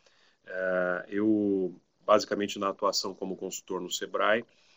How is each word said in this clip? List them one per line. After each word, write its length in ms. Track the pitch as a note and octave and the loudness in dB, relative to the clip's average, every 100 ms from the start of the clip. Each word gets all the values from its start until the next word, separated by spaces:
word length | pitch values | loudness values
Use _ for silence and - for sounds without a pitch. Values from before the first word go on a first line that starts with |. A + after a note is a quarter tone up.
| _ _ _ _ | _ _ _ _
Eh, 600 | F#2 F#2 F#2 F#2 F2+ F2+ - | -12 -4 0 2 0 -2 -4
eu, 720 | G2+ G#2+ G#2+ G2+ G2 F2+ F2 _ _ | 0 2 4 2 2 0 -6 _ _
basicamente, 580 | - G#2 - G2+ G2+ G2+ | 4 4 4 -2 -2 -2
na 100 | G2 | -4
atuação 460 | F#2+ G2 - G2+ | 0 0 0 -4
como 220 | F2+ F#2+ F2+ | -6 -8 -6
consultor 440 | F#2+ - - F#2 | -8 -10 -8 -6
no 120 | F2 | -6
sebrae, 520 | - F#2 G2 G2+ A2+ - _ _ | -6 -4 0 2 2 0 _ _